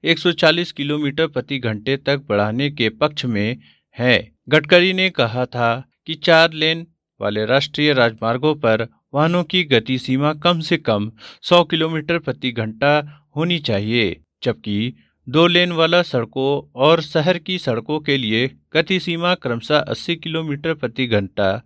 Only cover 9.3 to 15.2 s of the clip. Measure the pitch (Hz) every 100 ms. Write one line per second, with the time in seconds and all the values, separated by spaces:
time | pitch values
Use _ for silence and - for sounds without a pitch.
9.3 | 175 170 185 156 123 117 127 - 131 147
10.3 | 156 175 170 156 165 - 104 104 110 -
11.3 | - - 175 165 170 160 160 151 170 160
12.3 | 123 127 117 110 110 143 147 147 - _
13.3 | - 175 170 143 101 107 120 101 - _
14.3 | _ 123 110 - 101 120 - _ _